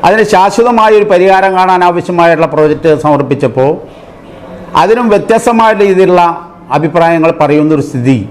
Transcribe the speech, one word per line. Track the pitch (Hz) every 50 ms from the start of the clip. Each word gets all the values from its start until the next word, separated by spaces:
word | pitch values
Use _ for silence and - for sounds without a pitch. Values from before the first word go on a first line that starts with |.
| -
അതിന് | 170 202 220 214 208 208
ശാശ്വതമായ | 180 190 202 196 - 233 247 240 226 214 214 214 208
ഒരു | 202 208 190
പരിഹാരം | 175 180 196 190 190 190 190 190 185
കാണാൻ | 185 185 185 180 196 180
ആവശ്യമായിട്ടുള്ള | 175 175 170 - 180 170 170 170 165 156 165 151 139
പ്രോജക്റ്റ് | 151 151 151 151 135 - 160 151 143 147
സമർപ്പിച്ചപ്പോൾ | 151 147 139 143 127 131 - - 127 110 131 131 143 165 - - - - - - - - - - - - - - - - - - - - - 226
അതിനും | 190 220 240 247 226 208
വ്യത്യസ്തമായ | 202 202 208 220 226 220 247 233 226 226 220 214 196
രീതിയിലുള്ള | 202 202 185 180 190 175 180 180 175 170 165 - - - - - - - 131 147
അഭിപ്രായങ്ങൾ | 151 160 143 170 165 165 170 165 160 165 165 -
പറയുന്നൊരു | 151 135 147 151 151 151 156 147 135 -
സ്ഥിതി | - 131 120 131 135 117 98 -